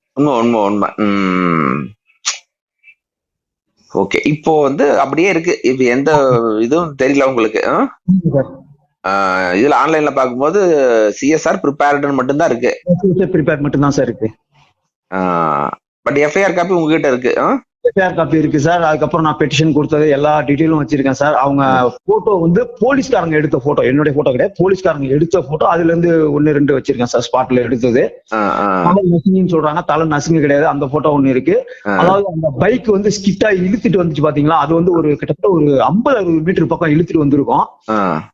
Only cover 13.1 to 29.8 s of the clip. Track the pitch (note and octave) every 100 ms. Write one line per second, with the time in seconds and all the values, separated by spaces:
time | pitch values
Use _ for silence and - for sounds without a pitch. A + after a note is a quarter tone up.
13.1 | F3+ F#3 F3+ D3 D3+ C#3+ C3+ C#3+ C3+ B2
14.1 | A2+ A2 - _ _ _ _ _ _ -
15.1 | F#2+ F#2 F2 D#2+ D2 D2 - _ _ -
16.1 | C#3+ D3 F#3+ G3 F3 F3 F3+ D#3 D#3+ D3
17.1 | B2 B2 - D3+ B3+ - _ B4 G3 F#3
18.1 | F3 D3+ D#3+ D3+ D3+ D3+ F3 D#3+ D3+ D3+
19.1 | E3+ D#3 D3 D3+ C#3 D#3+ D3 D3 D3+ D#3
20.1 | C#3 D3 D3+ C3+ C#3+ D#3+ D#3 C#3+ D3 C3+
21.1 | B2+ C#3+ B2+ C#3 C#3 C3+ C3 B2 - -
22.1 | G#3+ A3+ G3 E3 F3 A#3+ - A#3 C#4 B3+
23.1 | A3 E3+ D#3 D3+ D3+ C3 D3 A#2+ C#3 D3+
24.1 | C#3+ D3 B2 F#3+ - F3+ F#3+ F3+ D3+ C3+
25.1 | C#3+ E3 F3+ B2+ D3+ - E3+ E3 E3+ E3+
26.1 | E3 D3+ C#3+ D3+ C#3+ C#3+ C#3 - A#2+ A#2+
27.1 | A#2+ B2 B2+ B2+ B2 A#2 B2 B2 A#2+ G#3
28.1 | - - A2 G2+ A#1 G2+ F#2 F2 F#3+ F#3
29.1 | E3+ F#3+ F#3 F3+ E3 D3+ D#3